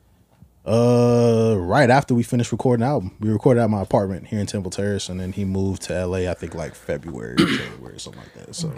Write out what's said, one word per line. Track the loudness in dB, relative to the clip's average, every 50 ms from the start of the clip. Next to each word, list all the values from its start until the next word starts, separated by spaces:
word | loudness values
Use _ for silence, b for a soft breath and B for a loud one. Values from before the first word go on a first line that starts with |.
| _ _ _ _ _ _ _ _ -20 _ _ _ _
uh, | 0 2 4 4 4 6 4 4 4 4 4 4 4 4 4 4 2 2 0
right | 0 0 2 4 6 6
after | 6 4 4 2 0
we | 0 0
finished | 0 0 -2 0 -2 -4
recording | -2 0 0 2 2 2
the |
album. | 0 0 -2 -4 -6 -8 -4
We | -2 -2
recorded | -2 2 4 4 4 4 4
at | 2
my | 0 -2
apartment | 0 0 0 0 0 0 -4 -8 -8
here | -6 -4 -4
in | -4
Temple | -4 -4 -6 -6 -6
Terrace, | -6 -4 -4 -4 -4 -4 -6 -8
and | -8 -8
then | -8 -6 -6
he | -4 -4
moved | -2 -2 0 0 -2 -2 -4 -6
to | -6 -4
L | -4 -2 -2 -2
A, | -2 -2 -4
I | -4
think, | -6 -8 -10 -8
like, | -10 -10 -10 -12
February | -14 -8 -8 -8 -8 -8 -10 -12 -12 -12 -6 -2
or |
January | -2 0 0 -2 -4 -6 -10 -14 -16 -18 -18 -18
or | -18
something | -18 -18 -18 -20
like | -20 -20 -20
that. | -20 -20 -18 -12
So. | -10 -10 -10 -10